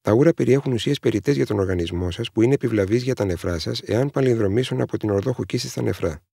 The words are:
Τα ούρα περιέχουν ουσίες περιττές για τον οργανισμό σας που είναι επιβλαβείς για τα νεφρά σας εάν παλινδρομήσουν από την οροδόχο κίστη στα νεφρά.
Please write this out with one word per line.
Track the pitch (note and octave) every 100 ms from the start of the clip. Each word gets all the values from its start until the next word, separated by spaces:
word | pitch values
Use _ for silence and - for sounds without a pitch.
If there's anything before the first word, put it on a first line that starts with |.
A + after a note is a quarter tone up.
Τα | -
ούρα | A2+ D#3+
περιέχουν | - B2 C3+ C#3
ουσίες | A#2 - C#3+
περιττές | A#2+ A2 A2+
για | C#3
τον | C3 G#2
οργανισμό | F#2+ F2+ E2+ F2 F2+
σας | E2 A#2
που | -
είναι | A#2
επιβλαβείς | C#3 A#2+ G#2+ F#2+ A#2+
για | B2+
τα | B2
νεφρά | G2+ F2 F#2 F2
σας | A#2 A#2
εάν | - G#2+ C#3
παλινδρομήσουν | C#3+ C3 A2+ G2+ G#2+ C3 C3
από | A#2 A2+
την | A2
οροδόχο | G2+ B2 B2
κίστη | G2+ B2+ B2+
στα | -
νεφρά. | A#2 - F2+ D#2 _